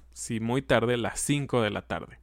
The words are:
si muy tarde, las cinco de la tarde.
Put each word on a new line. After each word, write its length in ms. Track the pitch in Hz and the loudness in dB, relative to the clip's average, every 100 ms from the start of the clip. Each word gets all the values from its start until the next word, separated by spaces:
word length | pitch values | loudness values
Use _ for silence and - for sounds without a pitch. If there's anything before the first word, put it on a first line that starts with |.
| - | -20
si 280 | - - 117 | -14 -6 -4
muy 220 | 113 131 | 0 0
tarde, 340 | 135 120 113 120 | 4 4 4 2
las 220 | 101 - | 0 -2
cinco 420 | - 143 139 123 | -2 -2 0 2
de 80 | 107 | 2
la 140 | 98 | 0
tarde. 340 | - 85 - - | -4 -8 -8 -16